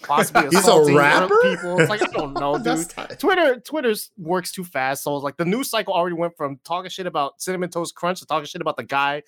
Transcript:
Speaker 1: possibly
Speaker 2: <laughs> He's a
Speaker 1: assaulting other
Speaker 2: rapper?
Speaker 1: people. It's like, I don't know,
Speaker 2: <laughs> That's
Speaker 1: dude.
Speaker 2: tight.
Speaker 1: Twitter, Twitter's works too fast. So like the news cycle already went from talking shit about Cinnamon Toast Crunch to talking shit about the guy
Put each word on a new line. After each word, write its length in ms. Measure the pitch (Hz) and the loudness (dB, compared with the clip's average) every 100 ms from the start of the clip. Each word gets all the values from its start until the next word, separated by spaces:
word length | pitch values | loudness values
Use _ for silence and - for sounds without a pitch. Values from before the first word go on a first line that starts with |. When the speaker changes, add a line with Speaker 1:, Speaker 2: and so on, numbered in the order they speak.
Speaker 1:
possibly 400 | - 147 151 226 | -2 0 2 2
Speaker 2:
<laughs> 80 | 143 | 4
He's 20 | |
a 40 | 175 | 4
Speaker 1:
assaulting 360 | 196 180 151 143 | 6 6 6 6
other 280 | 143 151 - | 6 4 4
Speaker 2:
rapper? 120 | 427 | 4
Speaker 1:
people. 380 | 508 - - - | 4 0 -2 2
It's 100 | 156 | 2
like, 140 | - | 2
I 80 | 359 | -2
don't 240 | 208 147 139 | -4 -6 -4
know, 220 | 143 147 | -2 -2
Speaker 2:
<laughs> 20 | |
That's 260 | 226 165 - | -2 -4 -4
Speaker 1:
dude. 40 | - | -10
Speaker 2:
tight. 200 | - - | -14 -4
Speaker 1:
Twitter, 400 | 311 370 302 247 | 0 2 2 0
Twitter's 520 | - 311 247 208 - - | -4 -4 -2 -2 -6 -14
works 320 | 156 180 175 | -4 -4 -4
too 120 | - | -10
fast. 380 | 180 135 131 135 | -8 -4 -2 -2
So 120 | - 143 | -4 -4
like 220 | 139 135 | -6 -4
the 80 | 170 | -2
news 260 | 226 269 | 0 -2
cycle 240 | 220 208 185 | -4 -2 -2
already 200 | 180 165 | -2 -2
went 220 | 170 170 | -4 -4
from 220 | 147 135 | -8 -8
talking 280 | - 175 185 | -8 -8 -8
shit 160 | - 180 | -10 -6
about 340 | 156 139 - | -4 -4 -6
Cinnamon 300 | - 185 180 | -8 -6 -6
Toast 240 | 175 165 - | -6 -8 -6
Crunch 240 | 175 180 | -6 -6
to 80 | - | -4
talking 180 | 156 147 | -6 -6
shit 160 | 180 | -8
about 160 | 156 139 | -6 -6
the 60 | |
guy 400 | 113 139 143 147 | -4 -2 -2 -4